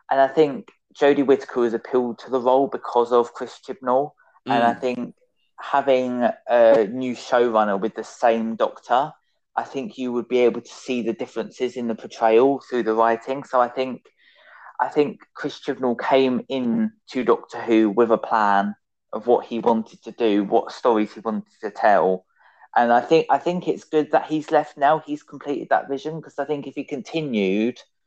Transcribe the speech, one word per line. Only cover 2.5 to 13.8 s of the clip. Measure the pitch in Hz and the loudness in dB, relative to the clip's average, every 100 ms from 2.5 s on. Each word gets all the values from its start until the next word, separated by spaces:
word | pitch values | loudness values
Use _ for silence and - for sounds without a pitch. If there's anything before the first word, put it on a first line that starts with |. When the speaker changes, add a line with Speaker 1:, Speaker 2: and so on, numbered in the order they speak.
| 131 139 | 2 2
Speaker 1:
because | 120 - 120 120 | -4 -2 0 2
of | 120 117 | 2 2
Chris | - 123 - - | -4 -12 -12 -16
Chibnall. | 127 127 127 147 - _ _ - | -8 -2 0 -2 -8 _ _ -4
And | 120 | 0
I | 117 | 2
Speaker 2:
Mm. | 113 | 0
Speaker 1:
think | 127 123 120 - _ _ _ - | -4 -4 -8 -14 _ _ _ -18
having | - 143 131 127 127 123 117 - - | -2 0 2 2 2 0 -2 -2 0
a | 120 113 113 101 | 4 6 6 2
new | 127 127 120 | -2 -6 -8
showrunner | - 127 123 110 104 98 | -2 0 2 2 2 0
with | 107 - | -4 -6
the | |
same | 110 - 123 113 113 113 | -12 0 2 2 -2 -4
Doctor, | 117 - - 123 156 - _ _ _ - | -4 -6 -2 0 0 -8 _ _ _ -8
I | |
think | 117 139 117 117 | -8 -8 -10 -8
you | 127 | -6
would | 120 113 | -6 -2
be | 123 | 2
able | 120 113 | 2 2
to | - | -6
see | - - 123 | -14 -8 -4
the | 113 | -4
differences | 113 123 113 104 - 127 127 | -6 -8 -8 -10 -6 -6 -4
in | 120 | -6
the | 110 | -6
portrayal | 113 - 113 113 135 135 | -10 -2 2 4 4 2
through | - 127 | -4 -4
the | 110 | 0
writing. | 110 113 113 - 135 135 | 2 2 0 -4 -8 -2
So | 131 | 0
I | 123 | 0
think, | 135 | -2